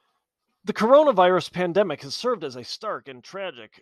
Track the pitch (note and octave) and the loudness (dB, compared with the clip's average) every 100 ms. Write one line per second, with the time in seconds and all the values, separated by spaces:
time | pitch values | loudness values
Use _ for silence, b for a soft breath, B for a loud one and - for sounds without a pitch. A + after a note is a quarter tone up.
0 | _ _ _ _ _ _ - - G#3+ C#4 | _ _ _ _ _ _ -10 -2 4 6
1 | D4+ F#3+ F3+ F#3 - F3 F3+ E3+ G3 C#3+ | 6 4 4 2 -2 -4 -2 0 0 -4
2 | C#3+ - A#3+ A3 D3 B2 A2+ - A3 D3+ | -12 -8 -6 -6 -8 -12 -14 -12 -10 -10
3 | C#3 B2 - F#3+ F#3+ B2 G#2+ _ | -12 -20 -16 -12 -12 -14 -20 _